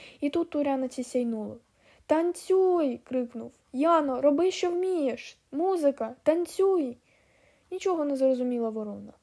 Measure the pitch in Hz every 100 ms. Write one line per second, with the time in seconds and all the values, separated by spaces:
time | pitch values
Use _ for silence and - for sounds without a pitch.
0 | - - 285 339 339 294 285 269 262 -
1 | 247 254 240 220 208 226 _ _ _ _
2 | - 311 349 349 - 370 370 349 285 233
3 | - 254 240 226 233 _ _ 254 320 330
4 | 294 254 285 294 370 - 359 349 370 359
5 | 269 233 - - _ 277 370 370 285 269
6 | 226 254 - 330 339 - 392 370 262 233
7 | _ _ _ _ _ _ _ 370 392 339
8 | 294 269 262 254 247 240 226 220 214 202
9 | 202 -